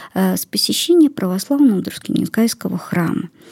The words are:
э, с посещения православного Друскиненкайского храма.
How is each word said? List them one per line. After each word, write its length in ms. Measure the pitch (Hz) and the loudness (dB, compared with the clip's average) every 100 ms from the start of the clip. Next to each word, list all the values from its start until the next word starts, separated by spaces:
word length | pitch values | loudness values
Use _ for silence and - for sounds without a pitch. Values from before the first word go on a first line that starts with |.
| - | -8
э, 240 | 185 190 185 | -2 0 -2
с 80 | |
посещения 640 | - 208 - - - 349 294 | -6 -6 -4 -2 2 4 4
православного 720 | - 185 185 - 285 277 190 | 2 -4 -4 -2 4 4 4
Друскиненкайского 960 | 175 - - - - - 226 - 185 180 | -2 -8 -4 -2 -2 0 0 -2 -6 -6
храма. 540 | - 180 165 - 170 _ - | -4 -2 -2 -2 -6 _ -20